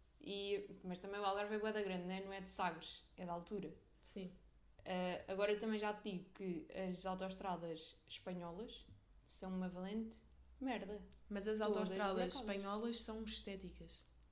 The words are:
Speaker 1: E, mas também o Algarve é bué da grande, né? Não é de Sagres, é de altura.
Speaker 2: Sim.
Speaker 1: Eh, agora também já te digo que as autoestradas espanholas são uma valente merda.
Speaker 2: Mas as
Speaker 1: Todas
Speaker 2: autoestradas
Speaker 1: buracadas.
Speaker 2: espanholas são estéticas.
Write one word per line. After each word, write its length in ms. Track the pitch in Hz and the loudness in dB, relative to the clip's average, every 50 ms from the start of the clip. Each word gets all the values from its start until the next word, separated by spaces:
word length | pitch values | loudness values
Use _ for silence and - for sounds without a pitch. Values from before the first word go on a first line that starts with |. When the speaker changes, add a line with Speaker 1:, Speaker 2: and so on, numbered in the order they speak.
| - - - - - | -20 -20 -20 -10 -6
Speaker 1:
E, 460 | - 202 202 202 202 202 202 202 - - - - | -4 -2 0 2 2 2 2 0 -4 -10 -8 -6
mas 160 | 185 180 180 | -4 -4 -4
também 200 | - 196 202 202 | -4 -4 -2 2
o 60 | 208 | 4
Algarve 300 | 196 196 202 208 208 214 | 4 4 4 2 2 2
é 40 | 214 | 2
bué 120 | 208 220 214 | 2 4 4
da 80 | 214 | 4
grande, 240 | 202 190 185 180 175 | 2 2 2 0 0
né? 160 | 180 190 190 196 | 0 -2 -2 -2
Não 60 | 190 | -4
é 80 | 196 196 | -4 -6
de 80 | 185 185 | -6 -6
Sagres, 540 | - - 190 175 165 160 - - - - - - - - | -2 2 2 2 2 0 -4 -10 -10 -12 -14 -16 -10 -6
é 80 | 185 | -4
de 40 | 175 | -2
altura. 440 | 170 175 175 - 214 196 175 156 165 - - - - - | -2 -2 -2 -2 -2 -2 -2 -4 -6 -10 -16 -20 -18 -14
Speaker 2:
Sim. 300 | - - - 202 185 180 - - - - - - - - - - - | -14 -10 -6 -6 -6 -6 -8 -12 -18 -20 -20 -20 -20 -20 -20 -10 -4
Speaker 1:
Eh, 380 | - 185 180 185 180 180 - - - | 0 2 2 2 2 2 0 -2 -2
agora 280 | 190 190 202 208 208 208 | 4 6 6 6 6 6
também 200 | 226 220 220 208 | 4 4 4 4
já 140 | 214 208 208 | 4 2 2
te 180 | 202 - 214 | 0 -2 -2
digo 140 | 190 180 - - - | -2 -2 -4 -8 -8
que 320 | - 196 185 170 160 156 - - - 190 185 | -4 -2 0 0 0 -2 -4 -4 -2 0 0
as 160 | 185 175 - | 0 0 0
autoestradas 880 | 190 185 185 185 190 185 - 202 190 175 165 170 165 160 160 - - - - - - | -2 0 0 -2 -2 -4 -2 -2 0 0 0 0 -2 -2 -4 -6 -10 -14 -16 -14 -12
espanholas 800 | - - - 185 180 175 175 170 170 185 226 - - - - - - - - - - - - - | -12 -8 -6 -4 -4 -4 -4 -4 -4 -6 -6 -8 -10 -12 -14 -16 -18 -20 -20 -20 -20 -20 -20 -18
são 220 | - - 190 190 | -12 -8 -4 -2
uma 180 | 185 185 185 180 | 0 0 0 0
valente 460 | 175 180 185 196 214 220 226 226 - - - - - - - - - - | 0 -2 -2 -2 -2 -2 -2 -4 -6 -12 -18 -20 -20 -20 -20 -20 -6 -2
merda. 400 | 269 269 233 202 190 190 208 202 185 - - - - - | 0 2 2 2 0 -2 -4 -6 -6 -10 -14 -16 -8 -4
Speaker 2:
Mas 180 | 208 202 190 214 | -2 0 2 2
as 100 | 220 214 | 4 4
Speaker 1:
Todas 40 | |
Speaker 2:
autoestradas 520 | 214 214 208 208 202 180 190 196 208 196 190 | 4 6 6 6 4 4 4 4 4 4 4
Speaker 1:
buracadas. 220 | 185 - 180 - | 4 4 4 2
Speaker 2:
espanholas 640 | 269 226 208 196 196 196 196 202 214 226 233 233 226 | 0 0 0 0 0 0 0 0 2 2 2 0 0
são 220 | - - 220 220 220 | 0 -2 -2 -4 -4
estéticas. 800 | 214 - - - 208 196 190 190 180 - - 170 165 - - - - - - - - | -4 -4 -4 -4 -4 -6 -6 -6 -8 -10 -12 -12 -14 -14 -16 -18 -20 -20 -20 -20 -20